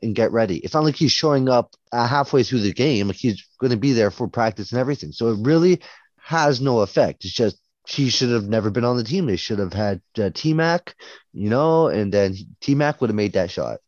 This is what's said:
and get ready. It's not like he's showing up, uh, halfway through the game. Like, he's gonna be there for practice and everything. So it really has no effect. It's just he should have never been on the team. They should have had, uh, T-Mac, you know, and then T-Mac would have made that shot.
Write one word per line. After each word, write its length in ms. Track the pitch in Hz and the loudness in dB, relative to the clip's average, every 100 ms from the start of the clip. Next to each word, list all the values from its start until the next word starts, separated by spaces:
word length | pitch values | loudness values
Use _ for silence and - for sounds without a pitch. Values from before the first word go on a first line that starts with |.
and 100 | 113 104 | -4 0
get 160 | 110 | 0
ready. 240 | 110 110 85 | 2 0 -2
It's 160 | 92 | -2
not 100 | 156 | 0
like 120 | 156 143 | 0 2
he's 160 | 151 | 0
showing 340 | - 156 143 131 | 2 2 2 2
up, 260 | 123 117 _ _ | 2 0 _ _
uh, 140 | 120 120 | -2 0
halfway 360 | 143 139 139 | 0 2 2
through 160 | 110 131 | 2 0
the 140 | 101 | 0
game. 340 | 87 139 113 101 | 0 0 0 -2
Like, 80 | 95 | -2
he's 260 | 127 98 - _ | -4 -4 -8 _
gonna 160 | 127 117 | -2 0
be 160 | 139 | 2
there 180 | 120 104 | 2 0
for 160 | - 110 | 0 -6
practice 440 | 120 113 104 98 | -2 -2 -2 -6
and 60 | 120 | -4
everything. 320 | 131 143 76 | -4 -4 -8
So 160 | - 117 | -4 -2
it 100 | 107 | 0
really 380 | 117 160 180 175 - - _ _ | 2 4 4 2 -2 -20 _ _
has 420 | - 165 147 123 | -6 0 2 2
no 220 | 135 120 | 2 2
effect. 420 | 98 - 110 - | 2 2 0 -2
It's 100 | 98 | -8
just 240 | - 110 - _ _ - | -2 0 -2 _ _ -10
he 220 | - 135 | -2 0
should 200 | - 127 | 0 0
have 180 | 120 101 | 0 0
never 220 | 110 107 | 0 0
been 140 | 104 | 0
on 140 | 120 123 | 0 0
the 60 | |
team. 220 | 107 180 160 | -2 -2 0
They 100 | 92 | -2
should 200 | - 104 | -2 -4
have 160 | 95 | -4
had, 260 | 95 104 95 - - | -2 -2 -4 -6 -4
uh, 100 | 101 | -4
T-Mac, 640 | - 156 156 165 175 - - - - _ | -2 -2 0 2 0 -4 -16 -20 -20 _
you 160 | - 104 | -8 -2
know, 380 | 120 160 160 160 | 2 2 2 2
and 260 | 90 101 | 0 0
then 220 | 101 98 95 - - | 2 0 -2 -12 -10
T-Mac 400 | - 139 147 147 | -2 2 2 0
would 80 | 120 | -2
have 60 | 107 | 0
made 180 | 104 | 0
that 160 | 95 90 | 0 -2
shot. 300 | 95 62 55 | -4 -6 -8